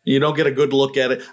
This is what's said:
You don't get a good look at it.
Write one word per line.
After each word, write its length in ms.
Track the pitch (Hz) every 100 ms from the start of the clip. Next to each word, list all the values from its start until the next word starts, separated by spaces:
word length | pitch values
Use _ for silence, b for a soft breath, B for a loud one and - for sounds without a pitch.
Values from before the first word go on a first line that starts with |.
You 140 | - 135
don't 160 | 151 151
get 100 | 143
a 60 |
good 200 | 135 147
look 240 | 139 135 135
at 140 | 127
it. 120 | 127 B